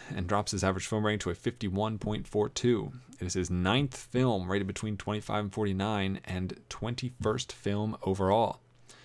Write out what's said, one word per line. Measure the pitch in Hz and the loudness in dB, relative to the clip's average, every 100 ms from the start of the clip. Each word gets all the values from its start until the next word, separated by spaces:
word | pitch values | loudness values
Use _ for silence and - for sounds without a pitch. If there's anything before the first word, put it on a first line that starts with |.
| - | -10
and | - 90 | -6 0
drops | 104 101 | 0 0
his | 98 | 0
average | 95 92 - | 2 2 0
film | 110 107 | 0 2
rating | 104 | 0
to | 92 | -2
a | 85 | -2
fifty-one | 120 120 101 92 110 107 | -4 -2 -2 0 -2 -2
point | - 104 - | -4 -4 -2
four | 104 104 | 0 0
two. | - 123 113 101 - - - | 2 4 4 0 -8 -16 -8
It | 90 | -4
is | |
his | 92 87 | -2 0
ninth | 90 90 123 143 - | 2 4 2 2 -4
film | - 123 127 101 90 | -4 2 2 2 0
rated | 98 98 | 0 0
between | 101 110 101 | -4 -4 -4
twenty-five | - 104 - 104 104 | -2 -4 -2 -2 -2
and | |
forty-nine | 110 104 95 101 107 95 98 - | 0 0 2 0 2 0 -2 -4
and | 92 92 - - | -4 -4 -6 -12
twenty-first | - 110 123 123 - 110 123 - | -6 -6 -4 -6 -2 0 0 -2
film | - 101 101 107 - | -4 -2 0 -2 -2
overall. | - 95 95 107 107 - _ - - - | 0 2 4 6 4 0 _ -20 -20 -20